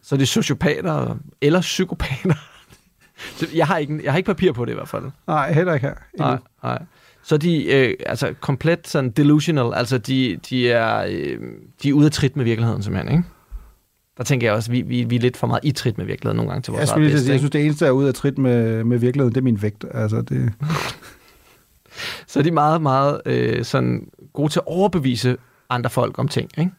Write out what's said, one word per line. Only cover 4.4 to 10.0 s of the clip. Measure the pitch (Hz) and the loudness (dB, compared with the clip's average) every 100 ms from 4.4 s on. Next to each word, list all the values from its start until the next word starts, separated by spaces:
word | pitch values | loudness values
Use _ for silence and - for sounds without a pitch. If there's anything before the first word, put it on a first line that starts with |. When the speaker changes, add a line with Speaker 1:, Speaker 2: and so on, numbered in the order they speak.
| 180 | 2
Speaker 1:
på | 120 | 2
det | 120 | -4
i | |
hvert | 113 - | -6 -6
fald. | - 139 - - | -8 -8 -12 -4
Speaker 2:
Nej, | 156 135 | -2 2
heller | 151 180 | 2 2
ikke | 151 139 | 0 -2
her | - - | -8 -16
endnu. | - 139 | -4 -2
Speaker 1:
Nej, | 131 _ _ | -2 _ _
nej. | 123 120 170 _ _ _ | -8 -8 -10 _ _ _
Så | - | -2
er | 151 | 0
de, | 170 165 82 | 2 0 2
øh, | 135 127 - - | 4 2 0 -6
altså, | - 131 - | -4 -4 -4
komplet | - 135 160 170 - | -4 -2 0 -2 -2
sådan | 156 127 | -2 0
delusional. | 127 147 151 147 151 117 | 4 6 6 4 0 0
Altså, | - 117 | -2 -2
de, | 127 | -2